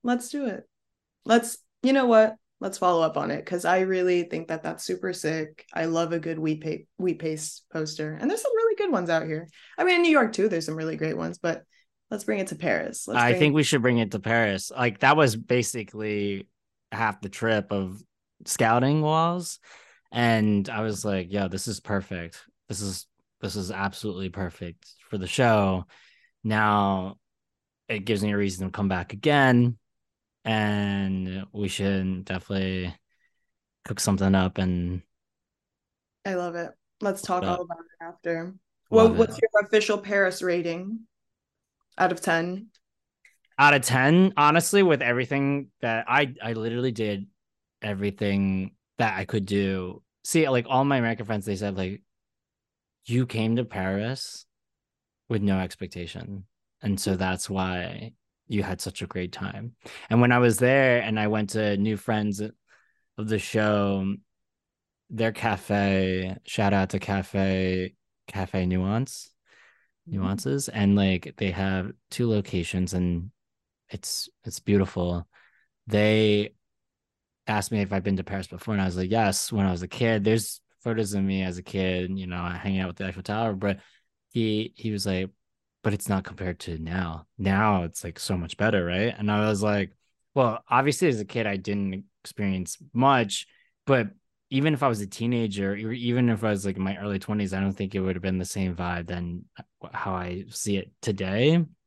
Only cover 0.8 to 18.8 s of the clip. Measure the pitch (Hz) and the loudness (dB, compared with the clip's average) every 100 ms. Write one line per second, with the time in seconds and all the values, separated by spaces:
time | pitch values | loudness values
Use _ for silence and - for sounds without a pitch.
0.8 | _ _ _ _ - 233 233 - _ _ | _ _ _ _ 4 4 4 -12 _ _
1.8 | 254 269 247 226 220 220 _ _ 196 - | 2 4 6 6 6 2 _ _ -10 0
2.8 | 180 170 160 143 139 143 - 180 170 185 | 2 4 2 0 -4 -6 -6 -4 2 2
3.8 | 190 185 180 175 170 160 165 160 160 165 | 2 0 2 0 0 -8 -6 -6 -6 -8
4.8 | - 180 190 180 156 160 156 - - - | -8 -6 -6 -4 -4 -4 -6 -12 -10 -4
5.8 | 165 165 170 170 165 160 156 156 156 - | -2 0 0 -2 -4 -4 -2 -2 -6 -8
6.8 | - - 185 160 165 156 156 - _ 160 | -10 -4 -4 -2 -4 -6 -8 -14 _ -6
7.8 | 156 156 151 156 262 453 539 453 453 415 | -6 -6 -8 -4 -4 -2 0 2 2 2
8.8 | 403 220 170 160 160 156 175 - - - | 0 0 2 0 0 -8 -10 -20 -16 -2
9.8 | 359 349 349 302 220 - 208 165 156 160 | 2 4 6 4 4 0 0 0 -4 -6
10.8 | 160 156 160 - 165 175 170 165 _ _ | -6 -4 -4 -4 -6 -4 -4 -4 _ _
11.8 | _ _ _ 214 214 208 190 151 160 85 | _ _ _ -8 -2 -2 -4 -4 0 0
12.8 | 80 - - - 120 180 151 147 139 143 | -2 -8 -4 2 4 4 4 4 2 2
13.8 | 123 120 107 107 110 117 110 95 - 131 | 4 2 0 -2 0 2 2 0 -6 -2
14.8 | 123 101 131 151 135 113 - 123 113 120 | -2 4 4 6 4 2 0 0 2 -6
15.8 | 104 107 107 104 101 98 98 _ _ _ | -10 -6 -4 -2 -2 -4 -10 _ _ _
16.8 | _ 110 113 98 98 - 113 107 95 101 | _ -2 -2 -2 -12 -4 2 2 0 -4
17.8 | 95 101 - _ _ _ - - 113 120 | -4 -8 -18 _ _ _ -10 0 4 4